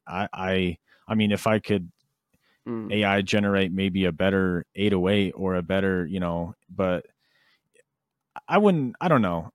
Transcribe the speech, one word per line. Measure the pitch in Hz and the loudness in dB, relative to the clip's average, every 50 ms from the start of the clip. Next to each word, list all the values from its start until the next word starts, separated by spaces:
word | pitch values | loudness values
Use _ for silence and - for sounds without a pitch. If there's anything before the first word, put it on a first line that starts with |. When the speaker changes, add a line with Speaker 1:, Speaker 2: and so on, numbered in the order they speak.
| _ - | _ -10
Speaker 1:
I, | 82 92 101 - | -8 -6 -6 -6
I, | - - 95 95 95 95 92 90 82 - _ _ _ _ _ | -8 -6 -4 -2 0 0 0 -2 -2 -6 _ _ _ _ _
I | - 113 | -4 0
mean, | 110 107 104 104 | 0 2 2 0
if | 98 - 110 | 0 0 0
I | 110 107 | 0 0
could | - - 104 98 87 85 - _ _ _ _ _ _ _ _ _ _ _ _ _ - | 0 -2 -2 -2 -4 -6 -14 _ _ _ _ _ _ _ _ _ _ _ _ _ -12
Speaker 2:
Mm. | 123 120 113 110 104 104 | -10 -10 -8 -6 -4 -2
Speaker 1:
A | 107 104 | 0 2
I | 98 98 101 | 2 2 2
generate | 98 - - 104 104 101 98 98 98 90 90 | 2 2 0 0 2 2 2 0 0 0 0
maybe | 95 95 98 90 98 92 | 0 0 0 0 0 0
a | 90 82 | 0 0
better | - 95 98 98 95 95 92 90 85 - - - | 0 2 2 2 2 2 0 0 -2 -4 -6 -6
eight | - 101 104 98 | -2 0 2 2
oh | 90 90 95 | 2 2 2
eight | 104 104 98 90 - | 2 2 0 0 -2
or | - 95 92 92 | -4 -4 -2 -2
a | 90 | -2
better, | 87 80 95 98 98 95 92 90 87 | -2 -2 -2 0 0 0 0 -2 -2
you | 76 92 95 | -4 -4 -4
know, | 90 87 85 85 85 85 - _ _ - | -4 -4 -4 -4 -6 -8 -10 _ _ -10
but | 92 98 95 92 90 87 - - _ _ _ _ _ _ _ _ _ _ _ _ _ _ _ _ _ _ _ _ _ _ _ _ - - - - | -6 -2 -2 0 0 -2 -4 -10 _ _ _ _ _ _ _ _ _ _ _ _ _ _ _ _ _ _ _ _ _ _ _ _ -20 -18 -4 0
I | 165 202 | 2 4
wouldn't, | 208 208 180 156 135 123 - - | 4 4 4 2 0 -4 -4 -4
I | - 180 | 0 2
don't | 160 123 | 4 4
know. | 107 90 85 82 82 - - | 4 2 0 -2 -6 -8 -10